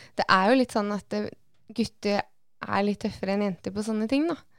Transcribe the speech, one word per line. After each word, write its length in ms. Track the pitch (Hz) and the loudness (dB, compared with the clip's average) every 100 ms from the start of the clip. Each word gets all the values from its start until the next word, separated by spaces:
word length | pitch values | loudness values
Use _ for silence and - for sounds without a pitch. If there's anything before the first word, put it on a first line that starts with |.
| - - | -12 -4
det 80 | - | 2
er 220 | 185 196 | 4 6
jo 80 | 262 | 4
litt 140 | 247 | 4
sånn 160 | 233 202 | 0 -2
at 140 | 208 - | -4 -4
det, 200 | 208 208 - _ _ - | -6 -6 -10 _ _ -10
gutter 520 | 220 220 - 208 202 | -4 -4 -2 -2 -2
er 600 | - _ _ - - 202 | -4 _ _ -14 -2 0
litt 160 | 202 202 | 2 0
tøffere 340 | 208 - 190 202 | -4 -4 -2 0
enn 40 | 208 | 0
jenter 240 | 175 190 | -2 -6
på 120 | 202 214 | -6 -2
sånne 220 | 214 220 | -2 0
ting 160 | 277 330 | 2 0
da. 80 | 311 - | -2 -10